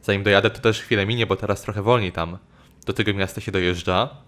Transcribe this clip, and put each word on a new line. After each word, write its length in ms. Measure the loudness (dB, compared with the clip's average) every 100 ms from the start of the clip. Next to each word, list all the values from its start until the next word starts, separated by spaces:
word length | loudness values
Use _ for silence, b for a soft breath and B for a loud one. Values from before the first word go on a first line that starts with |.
Zanim 200 | -2 0
dojadę, 280 | 4 4 4
to 100 | 2
też 200 | 0 0
chwilę 260 | 0 0 0
minie, 200 | 0 0
bo 100 | 0
teraz 260 | 0 -4
trochę 200 | -4 -4
wolniej 300 | 2 2 2
tam 260 | -4 -6 -8 _ b b b -8
do 60 |
tego 220 | -2 0
miasta 260 | 0 -2 -4
się 120 | -4
dojeżdża. 560 | 0 0 0 0 0 0 -4